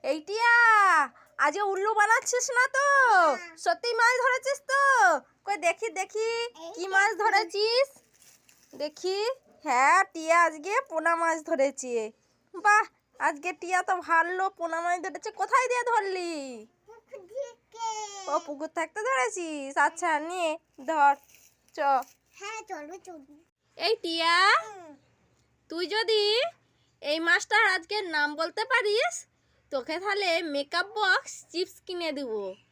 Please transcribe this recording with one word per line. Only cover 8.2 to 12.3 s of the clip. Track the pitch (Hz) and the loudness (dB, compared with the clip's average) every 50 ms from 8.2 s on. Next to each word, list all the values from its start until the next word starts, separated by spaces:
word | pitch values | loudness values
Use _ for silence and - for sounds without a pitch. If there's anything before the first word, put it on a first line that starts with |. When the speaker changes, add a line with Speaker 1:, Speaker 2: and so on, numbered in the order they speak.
| _ - _ _ _ _ _ _ _ _ - | _ -20 _ _ _ _ _ _ _ _ -10
Speaker 1:
দেখি, | - 285 302 302 - - 370 381 403 427 466 523 _ _ _ _ _ - | -10 -10 -10 _ -6 -4 -4 -2 -2 -2 -4 -6 _ _ _ _ _ -4
হ্যাঁ, | 302 247 247 269 285 330 381 392 | -2 2 4 4 6 6 4 4
টিয়া | 381 _ 330 311 320 330 339 | 0 _ -10 0 2 4 4
আজকে | 339 330 311 311 294 370 415 508 539 - | 4 2 0 -6 -6 -2 -2 -2 -2 -2
পোনা | 330 320 311 330 339 | -6 -2 0 0 0
মাছ | 339 339 330 320 330 302 | 2 0 0 -2 -2 -2
ধরেছে। | - 330 269 269 277 277 - - 254 240 226 220 214 _ _ _ _ | -4 0 0 0 0 0 -6 -8 -4 -4 -4 -4 -6 _ _ _ _